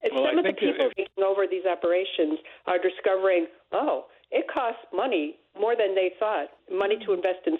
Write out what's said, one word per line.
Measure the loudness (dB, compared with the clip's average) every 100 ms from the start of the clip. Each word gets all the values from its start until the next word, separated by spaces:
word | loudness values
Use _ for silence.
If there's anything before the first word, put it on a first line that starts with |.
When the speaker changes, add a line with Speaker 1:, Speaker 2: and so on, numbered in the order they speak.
Speaker 1:
It's | -2
Speaker 2:
Well, | 2 2
Speaker 1:
some | 2
Speaker 2:
I |
Speaker 1:
of |
the | 0
Speaker 2:
think | 0
that | 0
Speaker 1:
people | 2 0
Speaker 2:
if | 0
Speaker 1:
taking | -6 -2
over | 0 2 0
these | 0 -2
operations | 0 0 0 0 0 0 -2 -8 -10 -2
are | 0
discovering, | 0 0 0 2 4 2 0 -8 _
oh, | -2 0 -2 -6 _ _
it | -2 -2
costs | -2 -2 -4 -6
money, | -4 0 0 -2 -8 _ -2
more | 0
than | 2 2
they | 2 0 -2
thought, | -2 -2 -6 -12 -6
money | -2 0 -2 -2
to |
invest | 0 0 -2
in | -2